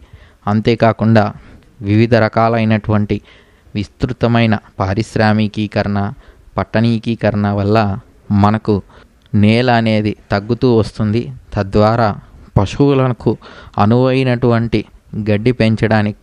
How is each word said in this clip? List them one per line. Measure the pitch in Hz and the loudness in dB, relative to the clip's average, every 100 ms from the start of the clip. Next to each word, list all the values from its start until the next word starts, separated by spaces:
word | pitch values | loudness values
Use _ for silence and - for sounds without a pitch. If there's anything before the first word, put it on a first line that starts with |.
| - - - _ - | -8 -20 -20 _ -4
అంతేకాకుండా | 107 110 113 113 107 107 113 104 - - - _ - 101 | -2 0 2 2 2 2 2 2 -4 -18 -20 _ -10 -2
వివిధ | 104 117 117 110 | 2 4 2 2
రకాలైనటువంటి | 113 113 117 110 107 110 104 104 104 - - _ _ _ | 2 0 0 0 0 0 -2 -2 -4 -8 -20 _ _ _
విస్తృతమైన | 104 95 - 127 123 117 117 113 101 - - | -8 -8 -4 -6 -2 0 2 2 0 -4 -6
పారిశ్రామికీకరణ, | 98 98 117 - 107 107 107 107 104 104 101 101 101 - - - _ - | -4 -2 -4 -2 0 0 -2 -4 -6 -4 -4 -4 -6 -8 -20 -20 _ -8
పట్టణీకీకరణ | 95 110 117 113 120 113 107 104 101 101 | -4 0 0 0 -4 -4 -2 -2 -2 -2
వల్ల | 101 110 104 95 - _ - 101 101 | 0 0 0 -4 -10 _ -2 2 2
మనకు | 110 - 101 - - - _ _ 107 | 0 -2 -2 -4 -18 -20 _ _ 0
నేల | 104 113 127 120 | 2 2 2 2
అనేది | 113 107 107 - - | 2 0 -2 -6 -4
తగ్గుతూ | 101 104 117 131 113 | -4 -2 -2 2 2
వస్తుంది. | 101 - 107 113 135 127 - - | 0 -2 -4 -2 -6 -12 -10 -6
తద్వారా | 98 104 107 117 110 92 - - - - | -2 2 2 2 0 -4 -12 -20 -6 -2
పశువులకు | 98 - 143 135 131 120 - 110 - - - - | -2 0 2 2 0 -2 -4 -4 -6 -20 -10 -2
అనువైనటువంటి | 104 120 131 131 131 123 127 117 117 107 - - _ 107 107 | 2 2 2 0 0 0 0 0 0 -4 -6 -14 _ -6 -2
గడ్డి | 104 117 127 | 0 0 0
పెంచడానికి | 110 110 110 110 104 104 | 0 0 0 0 -2 -4